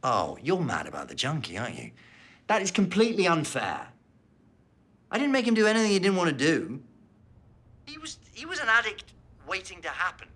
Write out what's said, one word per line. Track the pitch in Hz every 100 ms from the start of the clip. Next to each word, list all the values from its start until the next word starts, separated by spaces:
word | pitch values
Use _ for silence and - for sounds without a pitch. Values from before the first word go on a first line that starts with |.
Oh, | 131 110 78 -
you're | 120 185
mad | 151 85 73
about | 73 67
the |
junkie, | - 127 156 - 87
aren't | 117 82
you? | 60 - - - - - _
That | 214
is | 190
completely | - 185 185 233 220 180
unfair. | 165 143 131 104 73 - - _ _ _ _ _ _ _ _ _ _ _
I | 226
didn't | 285
make | 269 240
him |
do | 220 214
anything | 220 220
he | 196
didn't | 190 185
want | 170
to |
do. | 139 147 151 - 131 - - _ _ _ - - _ _ -
He | - 311
was, | 311 - -
he | -
was | 320 349
an | 262
addict | 226 226 214 - - - - -
waiting | 190 185 185
to | 160
happen. | 135 180 - -